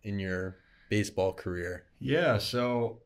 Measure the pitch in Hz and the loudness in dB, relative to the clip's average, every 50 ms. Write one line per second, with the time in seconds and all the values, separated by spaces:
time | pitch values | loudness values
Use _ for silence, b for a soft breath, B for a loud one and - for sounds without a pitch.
0 | - 104 101 98 95 92 92 92 92 92 95 b b b b b b - 104 107 | -8 -6 -4 -4 -2 -2 -2 -2 -4 -4 -8 b b b b b b 0 0 2
1 | 101 - - 95 92 95 92 - - 95 87 87 87 90 90 90 - _ _ - | 2 0 0 0 0 0 0 -2 -4 -4 -4 -4 -4 -6 -6 -8 -12 _ _ -6
2 | - 131 143 170 175 147 - 123 - - 123 123 123 123 123 120 117 117 - - | -2 0 2 4 4 4 4 4 2 0 0 0 2 2 2 2 0 -2 -4 -8
3 | - | -8